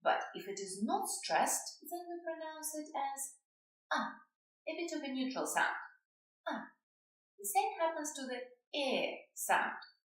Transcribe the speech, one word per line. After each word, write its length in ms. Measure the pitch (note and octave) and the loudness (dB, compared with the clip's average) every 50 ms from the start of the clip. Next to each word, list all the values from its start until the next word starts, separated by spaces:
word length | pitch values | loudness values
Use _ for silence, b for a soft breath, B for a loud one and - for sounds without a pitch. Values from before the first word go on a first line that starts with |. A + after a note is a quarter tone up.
But 200 | _ E3+ D3+ - - - - | _ 4 4 4 2 -2 -6
if 120 | F#3 - G3 | -8 -6 -6
it 120 | G3 G3 | -4 -4
is 220 | G3 F#3+ F3+ F#3+ | -4 -6 -4 -2
not 260 | G3+ B3 F4 G4 - - | 0 2 2 2 2 0
stressed, 680 | - - - - E3+ D#3+ A3 C#4 - - - - - - | -4 -4 -2 2 6 6 6 6 4 2 0 -4 -10 -12
then 240 | - - - F4 F4+ F4 | -10 -8 -6 -6 -6 -4
we 140 | F4 E4+ | -6 -6
pronounce 520 | - - E4 D#4+ D#4+ D#4 D#4 D#4 D#4 D#4 D#4+ | -4 -4 -4 -4 -4 -8 -6 -6 -6 -4 -4
it 140 | D4+ D4+ - - | -4 -6 -4 -4
as 400 | C#4+ C#4 C#4 C#4 C4+ - - - - _ _ _ _ _ _ _ _ _ _ | -2 -2 -2 -2 -4 -6 -8 -8 -14 _ _ _ _ _ _ _ _ _ _
A, 80 | - - A3 - - - - _ _ _ _ _ _ _ _ - | 0 2 2 0 -4 -10 -18 _ _ _ _ _ _ _ _ -6
a 60 | D#4+ | -4
bit 160 | E4+ E4+ E4+ D#4+ | -2 -2 -2 -2
of 60 | D4+ | -2
a 100 | C#4 C#4 | -2 -2
neutral 340 | C4 C4 C4 - - F3+ D3+ | 0 0 0 0 0 0 -2
sound. 300 | - - E3 - - - - - - - _ _ _ _ _ _ _ _ _ _ - | 0 2 2 2 2 2 -2 -4 -10 -16 _ _ _ _ _ _ _ _ _ _ -4
A. 40 | D4 A3+ - - - _ _ _ _ _ _ _ _ _ _ _ _ _ | -4 -4 -4 -8 -14 _ _ _ _ _ _ _ _ _ _ _ _ _
The 80 | - | -6
same 260 | - - F#4+ G4+ - G#4 - | 2 4 4 4 4 2 2
happens 320 | E4+ E4 E4 E4 D4 D4 - | 2 2 2 2 -2 -2 -4
to 80 | - | -4
the 180 | C4+ B3 B3+ B3+ - - - _ _ _ - D4 | -4 -4 -4 -4 -6 -8 -12 _ _ _ -2 0
E 400 | C#4+ C4 A#3 - - - - - - - _ | 2 2 2 2 2 0 -2 -4 -10 -14 _
sound. 420 | - - - F#3 - - - - - - - _ _ _ | -8 2 4 4 4 4 2 -2 -4 -10 -14 _ _ _